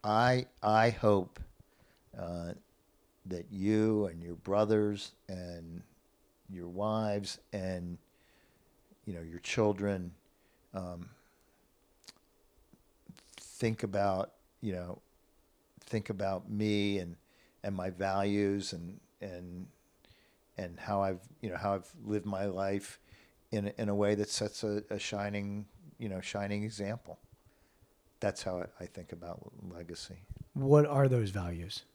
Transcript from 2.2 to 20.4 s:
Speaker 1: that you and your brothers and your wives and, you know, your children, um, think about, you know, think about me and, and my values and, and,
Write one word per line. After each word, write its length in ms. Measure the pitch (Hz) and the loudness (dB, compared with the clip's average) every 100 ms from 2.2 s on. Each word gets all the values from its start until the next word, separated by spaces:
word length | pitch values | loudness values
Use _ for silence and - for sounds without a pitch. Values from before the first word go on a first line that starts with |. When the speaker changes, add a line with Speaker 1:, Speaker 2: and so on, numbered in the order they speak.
| 87 87 85 - _ _ _ _ _ _ 95 | -8 -6 -8 -10 _ _ _ _ _ _ -10
Speaker 1:
that 180 | 90 92 | -8 -8
you 560 | 101 98 107 110 107 101 | 0 4 6 6 4 0
and 160 | 82 | -4
your 140 | 85 85 | -10 -10
brothers 760 | - 101 107 107 104 101 - _ - | 0 4 6 6 4 0 -8 _ -10
and 540 | 92 90 87 82 85 - _ _ _ _ _ - | -8 -8 -10 -12 -14 -16 _ _ _ _ _ -14
your 200 | 92 87 | -10 -8
wives 720 | 90 104 110 110 104 98 - _ | -2 0 2 2 0 -4 -10 _
and, 460 | 104 92 92 87 87 _ _ _ _ _ _ _ _ _ _ - | -6 -4 -4 -6 -8 _ _ _ _ _ _ _ _ _ _ -10
you 100 | 87 | -10
know, 60 | |
your 180 | 82 85 | -8 -10
children, 720 | - - 107 95 101 98 87 90 _ _ _ _ _ 95 | -4 4 4 4 0 0 -4 -12 _ _ _ _ _ -10
um, 340 | 90 87 87 - _ _ _ _ _ _ _ _ - - _ _ _ _ _ - _ _ - - _ - | -8 -10 -14 -20 _ _ _ _ _ _ _ _ -20 -20 _ _ _ _ _ -20 _ _ -20 -20 _ -20
think 420 | - - 113 110 | -20 0 0 2
about, 520 | 107 98 101 92 101 _ _ _ | -2 2 4 2 -2 _ _ _
you 120 | 110 | -6
know, 260 | 90 87 - _ _ _ _ _ _ _ - | -4 -6 -12 _ _ _ _ _ _ _ -20
think 300 | - 113 - | -6 -6 -4
about 400 | 98 98 95 - | -4 -2 -2 -4
me 480 | 104 107 104 101 101 | -2 2 2 2 0
and, 160 | 87 82 _ _ _ _ | -2 -10 _ _ _ _
and 120 | 101 98 | -6 -4
my 140 | 92 | -4
values 840 | 90 95 98 101 101 101 101 95 | -2 0 2 2 4 2 0 -4
and, 260 | 87 85 98 _ _ | -8 -10 -14 _ _
and, 440 | 98 90 90 90 92 _ _ _ _ _ _ _ | -12 -12 -12 -12 -14 _ _ _ _ _ _ _